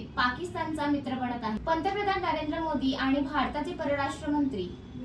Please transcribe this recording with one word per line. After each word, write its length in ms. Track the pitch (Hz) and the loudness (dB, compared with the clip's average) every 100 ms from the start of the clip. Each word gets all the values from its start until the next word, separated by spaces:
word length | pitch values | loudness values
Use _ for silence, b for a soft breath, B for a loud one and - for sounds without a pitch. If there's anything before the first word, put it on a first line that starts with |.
| - - | -2 0
पाकिस्तानचा 680 | 247 247 349 349 320 294 294 | 2 2 -4 -4 -2 0 2
मित्र 300 | 285 247 254 | 2 0 -2
बनत 280 | 247 240 | -2 -2
आहे. 160 | 214 220 | -2 -2
पंतप्रधान 600 | 320 330 381 403 403 381 | 2 2 2 2 2 2
नरेंद्र 380 | 359 320 302 330 | 2 0 0 -2
मोदी 340 | 320 277 262 | 0 2 2
आणि 260 | - 262 277 | 2 2 2
भारताचे 520 | 269 294 240 294 294 | 2 0 0 0 -4
परराष्ट्र 600 | - 294 285 277 - 302 | -2 0 0 0 -2 0
मंत्री 360 | 294 277 208 180 - - - | 2 2 0 -4 -6 -12 -8